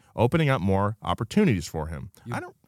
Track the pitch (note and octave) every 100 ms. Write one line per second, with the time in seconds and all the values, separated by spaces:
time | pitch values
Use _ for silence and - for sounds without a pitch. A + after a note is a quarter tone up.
0 | _ - A#2 E3+ D3+ C3+ G2 F#2+ G2+ G#2+
1 | - F2+ A2 - G#3 G2 D#2+ D#2+ D#2 D#2+
2 | - - A#2 E3+ F4+ -